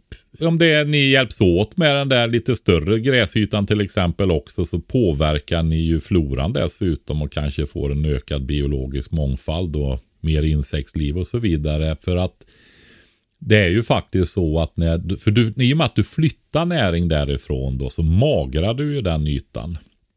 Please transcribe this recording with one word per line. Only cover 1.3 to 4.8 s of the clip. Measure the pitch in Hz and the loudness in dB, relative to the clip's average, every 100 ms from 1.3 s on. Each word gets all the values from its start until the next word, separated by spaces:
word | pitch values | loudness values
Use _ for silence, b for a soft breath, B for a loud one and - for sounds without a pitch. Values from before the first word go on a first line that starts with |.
| - | 2
åt | 95 85 107 - | 2 4 0 0
med | 160 143 | 2 2
den | 139 | 2
där | 127 117 | 2 2
lite | 117 120 117 | 0 0 0
större | - 85 78 113 | 2 2 2 0
gräsytan | 123 127 101 117 101 107 98 | 2 2 2 0 0 0 0
till | 104 | 0
exempel | 101 - 90 82 98 | 0 0 0 0 0
också, | 80 - - | 0 -2 -6
så | 87 87 | -4 -4